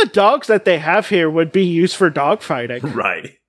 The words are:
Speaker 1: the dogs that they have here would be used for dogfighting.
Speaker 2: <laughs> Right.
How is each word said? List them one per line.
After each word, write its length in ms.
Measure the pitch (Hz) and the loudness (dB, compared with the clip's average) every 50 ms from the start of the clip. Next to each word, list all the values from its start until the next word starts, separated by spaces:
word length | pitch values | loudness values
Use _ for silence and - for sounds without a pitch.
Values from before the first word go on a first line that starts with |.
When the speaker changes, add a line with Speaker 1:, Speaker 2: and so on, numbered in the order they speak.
Speaker 1:
the 80 | 440 220 - | 2 2 2
dogs 340 | 208 196 214 269 285 - - | 2 4 4 2 2 0 0
that 180 | 214 196 - | 0 2 2
they 140 | 202 175 151 | 2 0 0
have 300 | 151 156 180 214 208 - | 0 0 0 0 0 0
here 200 | 208 180 165 156 | 0 0 0 2
would 220 | 156 165 165 156 | 2 0 0 0
be 140 | - 190 190 | 2 0 0
used 300 | 180 170 165 175 185 - | 2 2 2 2 0 2
for 140 | - 196 165 | 0 0 0
dogfighting. 840 | 143 147 143 147 208 208 - - 156 127 120 120 123 123 131 151 - | 0 0 0 0 0 -2 -4 -6 -6 -6 -6 -6 -8 -8 -8 -8 -6
Speaker 2:
<laughs> 0 | |
Right. 420 | 117 - 98 90 82 80 - - _ _ | -4 -4 -4 -4 -6 -8 -14 -20 _ _